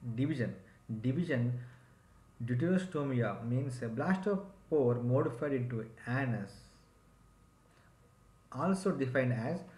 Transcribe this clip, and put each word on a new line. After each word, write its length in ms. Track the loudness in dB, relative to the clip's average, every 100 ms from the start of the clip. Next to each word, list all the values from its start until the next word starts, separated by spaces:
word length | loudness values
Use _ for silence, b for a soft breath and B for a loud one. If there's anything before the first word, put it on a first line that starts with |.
| -6
division. 400 | -2 0 0 -2 -4 B B -10 -4
Division, 600 | 0 0 0 2 0 -2 B B B B B B -20 -8
deuterostomia 1000 | -2 2 4 2 0 -2 0 2 0 -2 -2
means 320 | -2 -2 -4
a 60 | -4
blastopore 1160 | -2 0 0 0 -2 -2 -14 0 4 4 4
modified 500 | 2 2 2 -2 -2
into 340 | -2 -2 -4 -6 -10 -4
anus. 440 | -2 0 -2 -6 -12 -20 -20 -20 _ -20 -20 -20 -20 -20 _ _ b b -20 -20 _ -20 -20 _
Also 380 | -2 0 2 2
defined 420 | 2 2 2 2
as 280 | 2 0 -4 -8